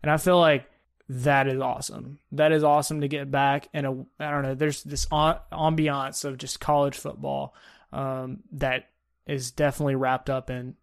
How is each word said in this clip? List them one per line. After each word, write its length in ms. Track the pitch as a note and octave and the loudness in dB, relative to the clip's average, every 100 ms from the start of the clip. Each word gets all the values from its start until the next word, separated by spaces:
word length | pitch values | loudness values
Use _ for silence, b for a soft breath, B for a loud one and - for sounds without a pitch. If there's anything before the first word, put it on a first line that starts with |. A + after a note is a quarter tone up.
And 80 | D3 | 2
I 60 | D3+ | 2
feel 200 | F#3 F3+ | 4 6
like 320 | E3 C#3 - _ _ _ _ | 6 4 0 _ _ _ _
that 380 | C3 C3 C#3 C3+ | -2 4 4 4
is 120 | C3 | 0
awesome. 600 | C3 B2 - - B2 C#3+ _ | -2 -4 -8 -10 -14 -18 _
That 220 | C#3 D3+ | 2 4
is 100 | D#3 | 6
awesome 380 | D3+ D3 C#3+ D#3 | 6 4 2 -2
to 60 | C#3+ | -2
get 200 | D3 C#3 | -4 -2
back. 360 | C#3 C#3 C#3+ - | 2 2 2 -2
And, 320 | D#3 C#3 C3 C3 _ | -4 -4 -4 -10 _
I 120 | D3+ | -4
don't 120 | D3 | -2
know, 120 | C3+ C3+ | -2 0
there's 260 | D3+ C#3+ | -2 -2
this 240 | D3 C#3+ - | -6 -2 0
am-, 280 | D3+ D#3 E3+ - | 2 2 0 -6
ambiance 720 | D#3+ D#3+ D#3+ D3+ C#3+ C3+ C#3+ | -2 0 2 0 0 -4 -6
of 140 | D3 C3 | -8 -8
just 240 | C#3 - | -10 -8
college 340 | - D3 C#3 C3+ | 0 2 2 -2
football, 580 | - - C#3 C3+ C3+ b b b b | -12 -8 -6 -4 -6 b b b b
um, 480 | C3+ C3+ C3 C3 C3 - | -8 -6 -6 -8 -12 -14
that 340 | C#3+ C3+ B2+ - _ _ _ - | -4 -2 -2 -6 _ _ _ -8
is 240 | C#3+ B2 | -6 -6
definitely 440 | - D3 - D3 C3+ | 0 0 2 -2 0
wrapped 340 | C3 B2+ - | 0 -2 -2
up 200 | C3 C3 | -6 -4
in 260 | B2+ B2+ - | -10 -10 -16